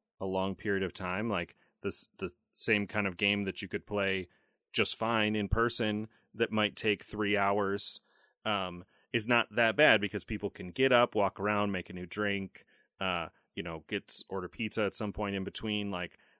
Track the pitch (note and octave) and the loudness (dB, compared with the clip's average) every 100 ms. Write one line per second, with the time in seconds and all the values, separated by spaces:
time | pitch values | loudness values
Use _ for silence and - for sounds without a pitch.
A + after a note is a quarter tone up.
0 | _ - G2 F#2+ F#2+ F2+ G#2+ G2 F#2+ - | _ -8 -4 -2 -2 -2 -2 0 -2 -4
1 | F#2 F#2 A#2 F#2+ F2 - _ _ G2 - | -4 -2 -2 -2 -4 -10 _ _ -4 -4
2 | - - F#2 - _ - - G#2 G2+ G#2+ | -4 -8 -8 -8 _ -6 0 0 0 -2
3 | G2+ F2 G2+ G2+ F#2+ - F#2+ G#2+ - G2+ | -2 0 0 0 -2 -4 -6 -8 -4 -2
4 | F#2+ F#2+ F2+ _ _ _ _ - G#2 - | 0 -2 -6 _ _ _ _ 0 0 0
5 | A2+ A2+ G#2+ G#2+ G2+ A#2 A#2 - G#2+ G#2 | 0 2 2 0 2 2 4 2 2 -2
6 | A2 _ _ G#2 A2+ G#2+ G#2 - A2 G2+ | -6 _ _ -2 0 2 0 0 0 -2
7 | - G#2+ G2+ G2+ G2 G2+ G2 G2+ - - | -4 -2 0 2 4 2 0 0 -2 -4
8 | - _ _ _ A2+ G2+ F#2 F2 F2+ _ | -10 _ _ _ -4 -2 -4 -8 -14 _
9 | _ A#2+ G#2 A#2+ A2 G#2+ A2+ G#2 D3 G#2+ | _ -4 2 2 2 2 2 6 6 6
10 | G2+ G2+ - G#2+ G2 - F2+ F2 C3 A#2+ | 2 -4 -6 -4 -4 -6 -6 0 4 6
11 | A#2+ G#2+ F#2+ - G2+ G#2 G#2 F#2+ - F2+ | 6 4 0 0 0 2 0 -2 -6 -8
12 | F2 G#2 G#2 G2+ F#2+ - - _ _ - | -8 -4 -2 -2 -4 -12 -20 _ _ -6
13 | F#2+ F2 E2 - _ - E2+ E2 - G2+ | -2 -2 -4 -10 _ -8 -8 -8 -6 -6
14 | - - - F#2+ F2+ - A2 - G2+ - | -6 -10 -8 -6 -6 -6 -4 0 0 0
15 | G#2 G2 G2+ G2 F#2+ - A2 G#2 G2+ F#2 | -4 -2 -2 -2 -4 -6 -4 -2 -2 -4
16 | F2+ - _ _ | -6 -10 _ _